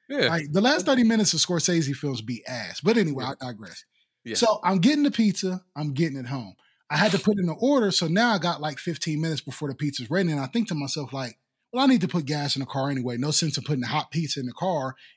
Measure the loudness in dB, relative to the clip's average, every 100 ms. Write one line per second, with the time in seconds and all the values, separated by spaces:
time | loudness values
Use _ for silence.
0 | _ 0 2 2 0 2 4 4 2 4
1 | 6 4 2 2 0 0 2 2 0 -2
2 | -4 -4 -6 -10 -8 -8 -8 -2 2 4
3 | 2 -2 -6 -8 -10 -12 -16 -18 -20 _
4 | _ _ -8 0 2 2 2 4 4 6
5 | 2 4 2 2 -2 -4 -8 -8 -6 -2
6 | -2 -2 -6 -8 -8 -16 _ _ _ 0
7 | 2 4 2 2 0 0 2 4 4 2
8 | 0 2 2 2 0 -2 -4 -6 -8 -6
9 | -4 -4 -2 -4 -6 -8 -8 -4 -4 -6
10 | -2 0 0 0 -2 -2 -2 -2 -4 -6
11 | -6 -8 -8 -10 _ _ _ 2 4 4
12 | 2 -2 -2 -4 -2 -4 -4 -4 -2 -2
13 | -2 -2 0 0 0 -4 -4 -4 -2 -4
14 | -2 -4 -4 -4 -8 -4 -4 -2 -4 -8
15 | -18